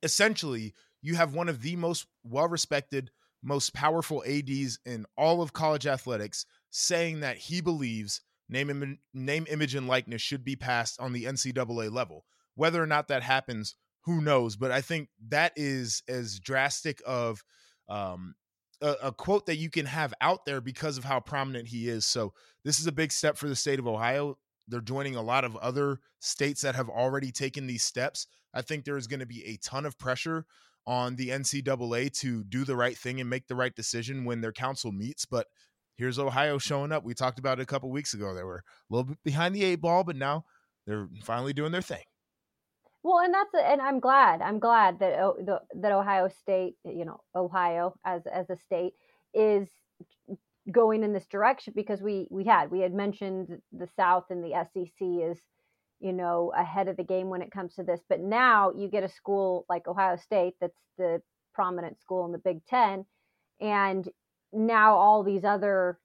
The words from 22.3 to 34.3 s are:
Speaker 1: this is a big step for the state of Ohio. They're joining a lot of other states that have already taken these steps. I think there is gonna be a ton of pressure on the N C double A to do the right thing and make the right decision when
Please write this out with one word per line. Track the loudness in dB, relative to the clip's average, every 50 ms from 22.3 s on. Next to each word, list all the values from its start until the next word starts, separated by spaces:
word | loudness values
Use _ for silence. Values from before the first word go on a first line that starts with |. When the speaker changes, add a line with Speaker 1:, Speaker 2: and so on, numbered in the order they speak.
| -6 _ _ _ _ _ _
Speaker 1:
this | -2 -2 0
is | 0
a | -2 -2
big | -2 -2 -2 -2
step | 0 0 0 0
for | 0 -4 -4
the | -4
state | -2 0 0 -2 -2
of | -2
Ohio. | -2 -4 -2 0 0 0 0 -2 -4 -6 _ _ _ _ _ _
They're | -8 -8 -8
joining | -6 -4 -4 -4 -4 -4 -4
a | -6 -2
lot | 0 2 2 2
of | 0 -4
other | -4 -6 -4 -2 0 -2 -2 -2 -4 _ _ _ _
states | -8 -8 -4 -2 -2 -2 -2 -2 -4
that | -4 -2
have | -2 -4 -4
already | -2 0 0 0 0 -2 -4 -6
taken | -6 -6 -6 -6 -6 -6 -8
these | -6 -4 -2 -2
steps. | -2 -2 -2 -4 -4 -4 -6 -12 -12 _ _ _ _ _
I | -8 -6
think | -6 -8 -8 -6
there | -6 -6
is | -6 -6
gonna | -8 -8 -10 -10
be | -10 -12 -14 -12
a | -12 -12
ton | -10 -10 -8 -6 -6 -6
of | -6 -8 _
pressure | -4 -4 -2 -2 -2 -4 -4 -6 -6 _ _ _ _ _ _ _ _
on | -4 -2 0 0 -2 -2
the | -4 -4 -4
N | -4 -2 -2
C | -2 -4 -2 0
double | 0 0 0 0 -2 0
A | 0 0 -2
to | -2 -4 -4 -2 -2 -4 -4
do | -4 -4 -4 -2
the | -2 0
right | 0 0 0 0 -2
thing | -8 -8 -6 -6
and | -4 -4
make | -6 -6 -6
the | _ -4
right | -2 -2 -2 -2
decision | -6 -8 -6 -4 -4 -6 -6 -6 -6 -4
when | -4